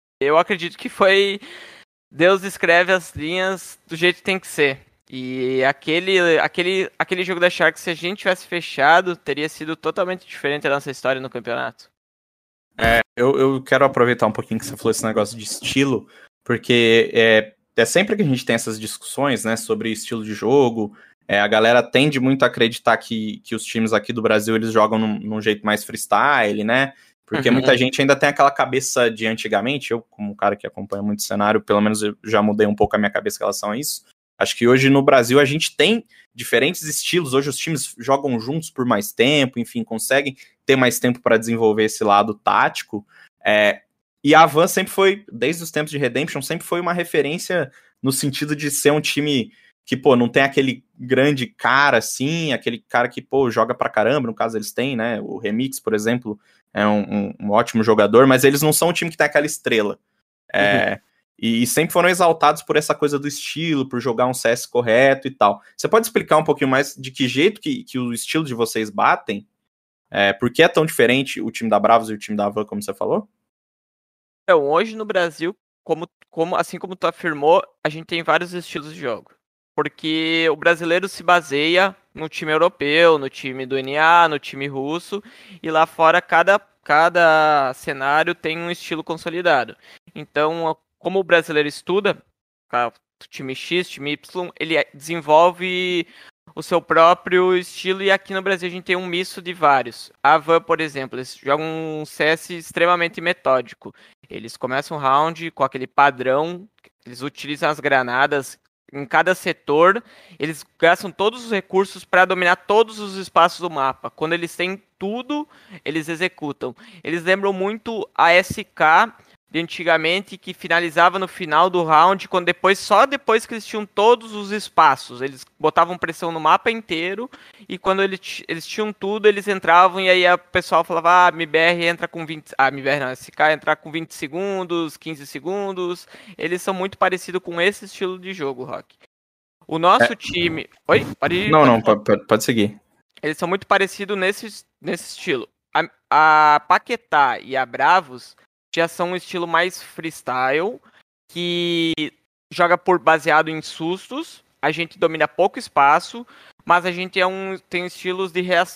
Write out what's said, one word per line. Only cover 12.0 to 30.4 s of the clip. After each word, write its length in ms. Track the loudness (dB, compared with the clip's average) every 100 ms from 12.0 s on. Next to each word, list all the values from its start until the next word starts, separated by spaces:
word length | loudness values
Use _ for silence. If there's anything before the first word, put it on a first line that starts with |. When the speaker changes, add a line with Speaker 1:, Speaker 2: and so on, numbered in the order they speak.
| _ _ _ _ _ _ _ -2
Speaker 2:
É, 240 | 2 2 0 0
eu, 220 | 0 2
eu 260 | 0 0
quero 220 | 0 2 4
aproveitar 400 | 4 2 2 0
um 60 |
pouquinho 280 | -2 -6 -8
que 60 | -8
você 100 | -4
falou 140 | -2
esse 160 | -2 -2
negócio 320 | -2 -2 -6
de 60 |
estilo, 640 | -12 -10 -4 0 0 0 -6 _ _ _
porque 680 | -4 -4 2 4 6 4 4
é, 400 | 4 4 4 2 _ _ 0
é 80 | 2
sempre 300 | 2 0 0
que 80 |
a 20 | 0
gente 180 | 0
tem 120 | -2 -2
essas 240 | -4 -8
discussões, 680 | -10 -12 -12 -4 -2 -2 -2
né, 100 | -6
sobre 360 | -4 -4 -4
estilo 340 | -6 -8 -8 -8
de 80 |
jogo, 640 | -6 2 4 2 0 -6 -8 _ _ -2
é, 120 | 0
a 80 | 2
galera 340 | 4 4 4
tende 380 | 2 0 2 2
muito 240 | 0 2
a 40 | 0
acreditar 500 | 2 0 0 0 0
que, 420 | -2 -8 -8 -10
que 120 | -10 -10
os 80 |
times 300 | -6 -4 -2
aqui 180 | -2 -2
do 100 | -4
Brasil, 340 | 0 0 0 -2
eles 160 | 0
jogam 280 | 2 2 2
num, 200 | -2 -4
num 220 | -6 -4
jeito 240 | -2 -2 -2
mais 180 | -2
freestyle, 800 | -4 -12 -2 2 2 2 0 -2
né? 300 | 0 0 0 -6 _ _ _
Porque 240 | -2 2
Speaker 1:
Uhum. 60 | 2
Speaker 2:
muita 200 | 4 2
gente 240 | 2 0
ainda 160 | 2 2
tem 140 | 2
aquela 220 | 2 2
cabeça 580 | 2 -2 -2 -2 0 0
de 160 | 0 -4
antigamente, 640 | -4 -2 -2 -2 -6 -6
eu 140 | -8
como 280 | -8 -12 -10
um 40 |
cara 200 | -2